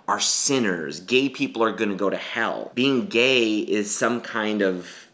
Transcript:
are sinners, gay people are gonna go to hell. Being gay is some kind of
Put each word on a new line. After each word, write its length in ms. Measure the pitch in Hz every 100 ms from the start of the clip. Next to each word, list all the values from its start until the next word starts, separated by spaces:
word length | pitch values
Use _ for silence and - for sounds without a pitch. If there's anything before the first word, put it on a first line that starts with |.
| -
are 120 | 104
sinners, 800 | - - - 135 107 87 73 76
gay 280 | 92 127 139
people 340 | 139 135 113
are 80 | 113
gonna 240 | 98 107
go 140 | 95 98
to 80 | 92
hell. 560 | - 117 104 55 -
Being 340 | 123 135 127 104
gay 500 | 110 127 127 110 104
is 360 | - 104 104
some 280 | - 117 120
kind 400 | - 113 107 107
of 260 | 95 92 87 - -